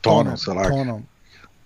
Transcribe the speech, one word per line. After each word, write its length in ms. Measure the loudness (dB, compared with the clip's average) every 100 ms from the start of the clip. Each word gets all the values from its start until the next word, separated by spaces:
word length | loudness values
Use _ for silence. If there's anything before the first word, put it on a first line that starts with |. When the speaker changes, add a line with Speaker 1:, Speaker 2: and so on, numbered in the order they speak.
Speaker 1:
Tonon, 220 | 2 4
Speaker 2:
Tonon, 140 | 2 -4
Speaker 1:
sei 160 | -6
lá. 140 | -2 0
Speaker 2:
Tonon. 320 | 0 -2 -8 -12 _ _ -20 -20 _